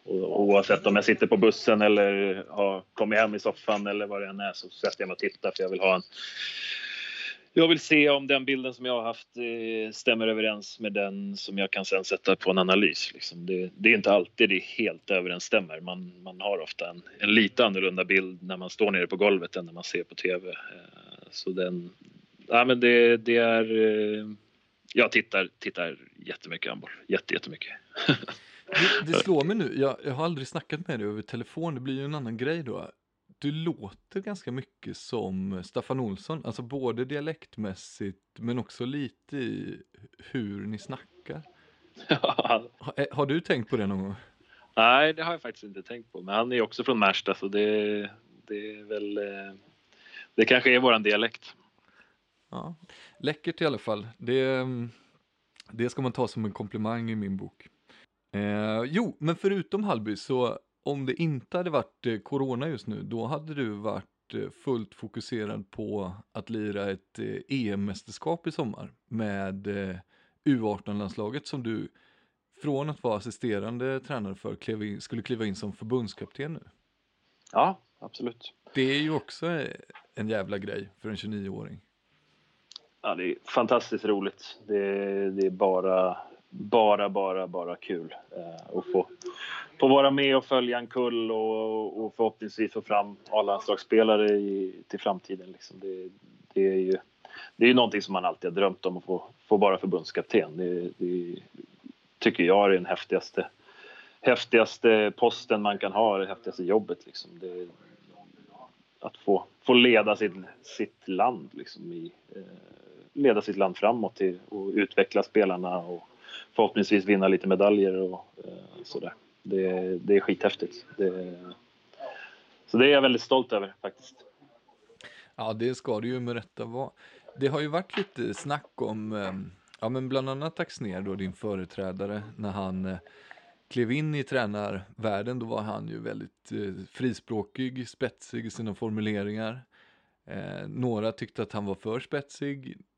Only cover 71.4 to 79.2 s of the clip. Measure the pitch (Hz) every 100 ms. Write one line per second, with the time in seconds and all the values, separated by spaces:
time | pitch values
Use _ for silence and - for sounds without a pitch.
71.4 | - 139 117 107 104 _ _ _ _ _
72.4 | _ _ 147 139 151 143 123 104 113 -
73.4 | 123 101 107 120 131 135 135 131 101 95
74.4 | 110 104 - 107 107 98 - 117 104 117
75.4 | 107 95 104 - 110 127 107 - - -
76.4 | 147 160 - _ _ _ _ _ _ _
77.4 | _ 113 165 185 _ _ - - 120 -
78.4 | - _ - 135 131 139 156 151